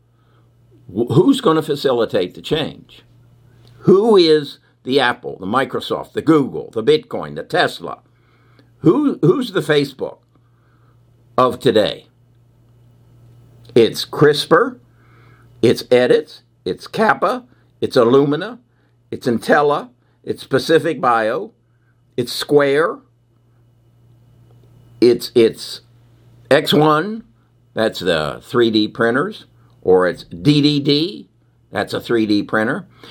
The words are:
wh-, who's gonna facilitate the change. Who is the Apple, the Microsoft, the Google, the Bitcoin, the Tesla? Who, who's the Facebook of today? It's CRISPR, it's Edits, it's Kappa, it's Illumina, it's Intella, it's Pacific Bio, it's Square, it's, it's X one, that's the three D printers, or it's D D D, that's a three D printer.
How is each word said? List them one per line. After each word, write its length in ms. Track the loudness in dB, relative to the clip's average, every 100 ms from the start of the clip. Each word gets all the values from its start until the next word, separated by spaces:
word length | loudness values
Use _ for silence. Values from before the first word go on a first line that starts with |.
| _ _ _ _ _ _ _ _ -10
wh-, 260 | -6 0
who's 260 | 4 4 2
gonna 220 | 2 0
facilitate 720 | -2 -4 -2 0 0 -2 -4
the 80 | -8
change. 640 | -6 -6 -6 -12 -20 -20 _ _ _ _ _ _ -20 -2
Who 360 | 2 4 6 4
is 400 | 6 2 0 -14 _ _
the 180 | -4 0
Apple, 380 | 0 -2 -10 -10
the 80 | -4
Microsoft, 680 | -2 -2 -6 -6 -8 -6
the 100 | -4
Google, 480 | 2 2 2 -6 -8
the 120 | -4
Bitcoin, 520 | 0 0 -2 -10 -10 -12
the 80 |
Tesla? 580 | -6 -2 -2 -4 -12 -14 _ _ _ _ _ _ _ _
Who, 400 | 0 2 0 0
who's 300 | 0 0 -4
the 80 | -6
Facebook 580 | -2 -2 -2 -8 -12 -12 _ _ _ _ _ _ _ _ _ _ _ 0
of 220 | 0 2
today? 480 | 0 2 0 -4 -16 _ _ _ _ _ _ _ _ _ _ _ -20 -20 _ _ -2 2
It's 300 | 2 0 -10
CRISPR, 720 | 2 2 2 2 2 2 -6 _ _ _ _ _ _ _ -2
it's 200 | 0 0 0
Edits, 540 | 2 4 0 0 -16 _ _
it's 220 | -10 -10 -10
Kappa, 600 | -2 -2 0 -2 -4 -10 _ _ _
it's 160 | -2 2
Illumina, 640 | 4 4 2 -2 -8 -14 _ _ _ _ _
it's 160 | -8 -4
Intella, 640 | -4 0 0 2 -2 -6 _ _ _
it's 200 | -12 -12
Pacific 580 | -4 -4 2 2 2 -2
Bio, 520 | 0 0 0 -4 -8 _ _ _ _ _ _ -8
it's 160 | -8
Square, 680 | -8 0 2 4 2 -2 -4 _ _ _ _ _ _ _ _ _ _ _ _ _ _ _ _ _ _ _ 2
it's, 300 | 2 2 0
it's 480 | 2 2 0 -12 -16 _ _ _ _ _ _ _
X 200 | 2 2
one, 520 | 2 4 2 -2 -10 -16 _ _ _ _
that's 260 | -4 -4 -2
the 420 | -2 -2 -2 -8
three 260 | -4 0 2
D 180 | 0 -2
printers, 600 | -2 -2 -2 -4 -10 -20 _ _ _
or 240 | 2 2 2
it's 160 | -4
D 380 | -12 -2 0 2
D 180 | 2 0
D, 500 | 0 -2 -2 -8 -20 _ _ _ _
that's 220 | -8 -6
a 80 | -8
three 240 | -4 -2 0
D 160 | -2
printer. 460 | -2 -2 -2 -6 -10 _ -20